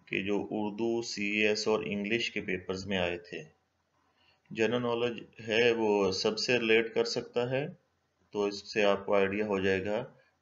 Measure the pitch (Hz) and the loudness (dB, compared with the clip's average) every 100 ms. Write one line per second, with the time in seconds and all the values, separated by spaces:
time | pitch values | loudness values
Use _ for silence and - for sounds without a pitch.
0 | - 98 98 101 - 104 107 104 117 117 | -8 -6 -2 -2 -4 -6 -6 -4 -4 -4
1 | 117 - 101 107 107 104 110 107 - 101 | -6 -6 -4 0 2 2 0 0 -2 -6
2 | 101 117 117 104 101 92 - 95 95 95 | -2 -2 -4 -6 -6 -6 -6 -8 -4 -2
3 | 90 87 - 82 78 _ _ _ _ _ | -2 -4 -10 -14 -14 _ _ _ _ _
4 | _ _ _ _ - 110 110 123 120 120 | _ _ _ _ -10 0 0 0 -2 -2
5 | 120 107 - - 110 110 120 113 110 101 | -2 -4 -12 -12 0 4 4 4 4 4
6 | 98 92 110 107 - 123 113 110 113 117 | 4 2 0 0 2 2 6 4 4 0
7 | 113 127 117 120 123 131 160 - _ _ | 0 -2 -4 -2 -2 -2 -4 -8 _ _
8 | _ _ _ 104 101 101 - 113 101 98 | _ _ _ -2 -2 -2 -6 2 2 2
9 | - 101 98 101 107 98 95 95 95 107 | 2 2 2 2 0 0 2 0 0 -4
10 | 139 - _ _ | -6 -12 _ _